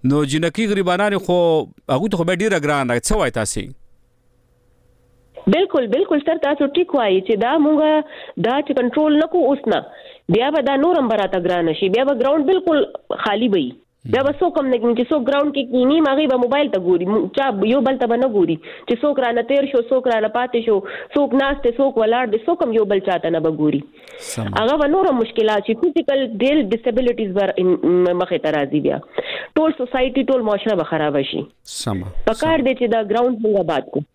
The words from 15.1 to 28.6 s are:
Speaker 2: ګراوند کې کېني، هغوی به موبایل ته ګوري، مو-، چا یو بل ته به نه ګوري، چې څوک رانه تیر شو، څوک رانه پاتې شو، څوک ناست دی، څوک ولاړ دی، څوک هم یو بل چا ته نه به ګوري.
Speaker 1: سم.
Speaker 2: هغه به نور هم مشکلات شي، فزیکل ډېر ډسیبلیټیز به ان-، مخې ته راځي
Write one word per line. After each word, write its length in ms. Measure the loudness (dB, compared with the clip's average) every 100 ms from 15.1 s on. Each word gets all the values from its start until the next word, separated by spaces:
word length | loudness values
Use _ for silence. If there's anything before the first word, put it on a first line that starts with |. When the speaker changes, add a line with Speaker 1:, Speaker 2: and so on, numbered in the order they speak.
| 0 0
Speaker 2:
ګراوند 220 | 0 0 -2
کې 80 | -2
کېني، 260 | 0 2 4 2
هغوی 160 | 2 2
به 100 | 2
موبایل 260 | 2 0 0 0
ته 40 | 2
ګوري، 200 | 2 2
مو-، 160 | 0 0 -2
چا 100 | -2 0 2
یو 100 | 2 2
بل 100 | 0
ته 40 | 0
به 60 | 0
نه 80 | 2 2
ګوري، 200 | 2 0 -6 -18 -4
چې 100 | -2
څوک 180 | 0 0 0
رانه 180 | -2 0
تیر 180 | 0 2
شو، 100 | -2 0
څوک 180 | 0 2
رانه 160 | 0 0 -2
پاتې 280 | -2 -2 0
شو، 120 | 0 -2 -14 -4 -2
څوک 200 | 2 2
ناست 200 | 0 0 -2
دی، 60 | 2
څوک 200 | 0 2
ولاړ 300 | 2 2 0
دی، 80 | -2 0
څوک 180 | 0 0
هم 120 | 0
یو 80 | 2
بل 100 | 0 0
چا 80 | -2 0
ته 40 |
نه 120 | 0 0
به 40 | 0
ګوري. 220 | 0 0 -6 -20 -20 -18 -12
Speaker 1:
سم. 180 | -8 -2 0
Speaker 2:
هغه 180 | 0 2
به 40 | 2
نور 160 | 2 2
هم 80 | 2
مشکلات 500 | 0 0 2 0 -2
شي، 60 | 0
فزیکل 420 | 0 0 0 0 -2 0
ډېر 120 | 2 2 0
ډسیبلیټیز 640 | -2 0 0 0 0 -2 0
به 40 | 0 2 2
ان-، 120 | 2 4 4 4 2
مخې 160 | -2 -2 0
ته 100 |
راځي 260 | -2